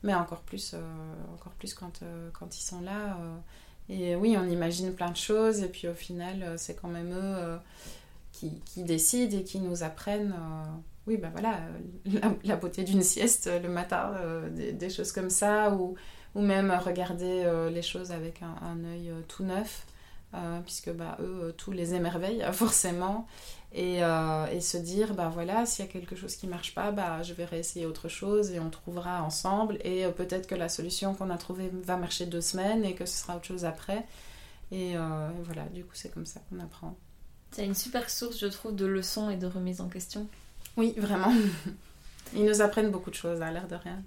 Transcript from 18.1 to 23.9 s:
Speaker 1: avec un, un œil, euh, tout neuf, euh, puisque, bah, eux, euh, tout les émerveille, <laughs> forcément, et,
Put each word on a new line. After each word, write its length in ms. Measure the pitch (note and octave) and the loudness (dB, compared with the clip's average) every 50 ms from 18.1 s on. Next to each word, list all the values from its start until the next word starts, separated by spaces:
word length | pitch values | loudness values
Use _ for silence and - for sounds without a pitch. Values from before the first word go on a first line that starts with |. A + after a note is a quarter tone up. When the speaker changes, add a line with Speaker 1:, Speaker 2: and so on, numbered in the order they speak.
Speaker 1:
avec 320 | F3 E3 D#3+ E3 E3+ - F3+ | -4 -4 -4 -6 -6 -8 -8
un, 140 | E3 E3 D#3+ E3+ | -10 -8 -8 -6
un 180 | E3+ E3+ E3 E3 | -6 -4 -4 -4
œil, 260 | E3+ E3+ F3 F3 E3+ | -4 -6 -6 -6 -6
euh, 100 | E3 E3 E3 D#3+ | -6 -6 -8 -10
tout 160 | - - G3 | -8 -4 -2
neuf, 420 | F#3 F#3 F#3+ A3 G#3+ - - - - - - - - - - - - - | 0 0 0 0 -2 -4 -10 -10 -12 -14 -18 -18 -14 -14 -14 -14 -10 -8
euh, 240 | F3+ F3 E3+ E3+ F3 F3 | -6 -4 -4 -4 -4 -6
puisque, 260 | - - - - - | -6 -8 -6 -4 -4
bah, 260 | E3+ E3 E3+ E3 D#3 - | -4 -4 -4 -6 -6 -4
eux, 200 | - F3+ F#3 F#3 F3 | -4 -4 -4 -4 -4
euh, 80 | E3 E3 | -6 -6
tout 180 | - - - | -6 -6 -6
les 240 | G3 F3+ E3+ E3 F3+ | -2 -2 0 0 2
émerveille, 500 | F3+ F3 E3+ F3 E3+ F3 F#3+ A3+ A3+ - - | 2 2 2 0 0 0 0 0 0 0 0
<laughs> 40 | F#3+ | 2
forcément, 760 | F#3+ A3+ A3 - - - F#3 F3 F3 F3+ F#3+ G3+ A3+ A#3 - - - - - - - - - - | 4 4 6 6 6 4 4 2 2 0 0 0 0 -2 -8 -12 -16 -12 -12 -12 -12 -14 -10 -4
et, 320 | - F3+ F3+ | -2 0 0